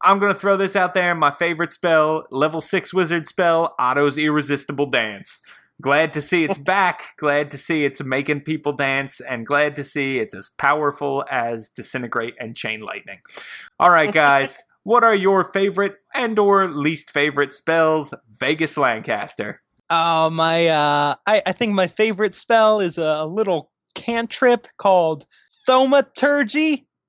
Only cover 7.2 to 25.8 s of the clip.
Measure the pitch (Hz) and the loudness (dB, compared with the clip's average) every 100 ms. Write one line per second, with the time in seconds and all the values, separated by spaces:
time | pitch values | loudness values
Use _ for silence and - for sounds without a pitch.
7.2 | 151 143 147 143 - 160 143 - 135 131 | -2 0 -2 -6 -4 0 -2 -2 -4 -4
8.2 | 139 147 151 156 151 143 139 135 135 - | -2 -4 -4 -4 -4 -2 -2 -2 -4 -8
9.2 | 131 123 113 143 147 143 139 147 135 131 | -8 -8 -2 0 0 -2 -6 -4 -2 -2
10.2 | 107 101 - - 147 151 147 143 143 139 | -4 -8 -10 -2 0 0 -2 -2 -4 -4
11.2 | 135 135 117 117 110 - - 131 120 120 | -4 -4 -4 -6 -10 -10 -8 -6 -6 -6
12.2 | 117 - 117 117 113 110 104 - 98 98 | -6 -8 -12 -10 -8 -8 -10 -14 -16 -20
13.2 | - - - - - - 175 170 151 156 | -20 -18 -16 -18 -16 0 4 4 4 4
14.2 | 147 139 135 - - _ 196 240 233 202 | 4 4 0 -6 -14 _ 0 4 4 4
15.2 | 190 196 170 196 196 180 196 196 _ 277 | 2 2 0 -2 -2 0 -4 -6 _ -6
16.2 | 240 214 202 196 190 147 147 160 - 147 | -2 2 4 4 2 -2 -2 -2 -4 -2
17.2 | 147 139 139 - - 165 160 156 143 - | 0 0 -2 -4 -2 2 2 0 -4 -10
18.2 | _ - 127 156 160 - 131 110 107 107 | _ -6 -4 0 -2 0 0 0 -4 -6
19.2 | 101 - 104 - _ _ - 165 165 160 | -6 -8 -8 -10 _ _ -2 0 2 2
20.2 | 160 165 165 165 170 156 147 147 147 135 | 0 2 0 2 2 2 2 2 0 -2
21.2 | - 214 185 190 226 196 180 - 220 190 | 0 0 0 -2 -2 0 0 2 0 0
22.2 | 208 - - 226 214 214 180 156 156 151 | -2 -2 2 4 6 4 0 -2 -2 -2
23.2 | 156 196 202 165 - _ _ - - 233 | -2 -2 0 -2 -4 _ _ -10 -4 -4
24.2 | 233 - 254 240 - - 202 185 160 151 | -4 0 2 2 -2 -2 4 4 4 -2
25.2 | - _ _ - - 254 | -8 _ _ -4 2 4